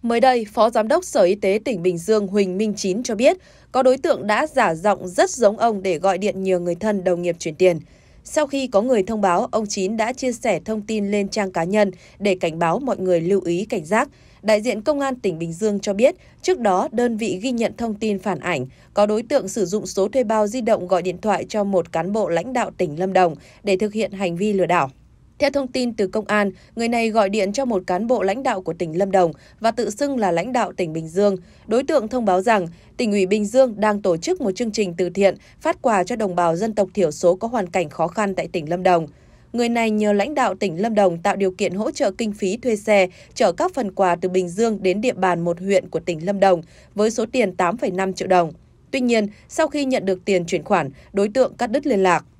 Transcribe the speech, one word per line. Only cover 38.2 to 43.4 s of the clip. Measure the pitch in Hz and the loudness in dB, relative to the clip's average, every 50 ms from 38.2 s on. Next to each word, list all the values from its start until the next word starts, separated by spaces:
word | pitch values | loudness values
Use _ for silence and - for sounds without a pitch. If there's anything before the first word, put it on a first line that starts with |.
| 214 202 190 | -2 -2 -2
tại | - 165 170 | -4 -6 -4
tỉnh | - 180 151 151 | -6 -6 -4 -4
Lâm | 175 180 | -4 0
Đồng. | 180 185 180 170 165 - - - - - - - - _ | 2 2 2 2 0 -4 -12 -20 -20 -20 -20 -20 -20 _
Người | - 233 240 233 | -4 -2 -2 0
này | 233 233 226 220 | 0 0 0 0
nhờ | 214 214 214 208 | 0 0 2 2
lãnh | 202 202 196 262 302 | 2 2 0 -2 0
đạo | 285 254 214 185 | 0 0 0 0
tỉnh | - 214 196 160 160 | -2 -4 -4 -2 -2
Lâm | 202 233 220 | -2 0 2
Đồng | 208 202 185 170 170 | 4 4 4 2 0
tạo | 170 202 190 | -2 -2 0
điều | 202 196 185 | 0 0 -2
kiện | 185 - 202 175 175 | 0 -2 -4 -4 -2
hỗ | 196 220 277 | -2 -4 -4
trợ | 349 - 294 208 | -2 0 -2 -2
kinh | 190 - 240 214 | 0 -2 -6 -6
phí | 202 - 208 185 196 | -4 -4 -2 -4 -4
thuê | 233 - 254 220 | -2 -2 -2 -2
xe, | 208 208 220 214 202 185 175 - - - - - | -2 0 2 4 4 4 2 -2 -14 -20 -18 -2
chở | - | 0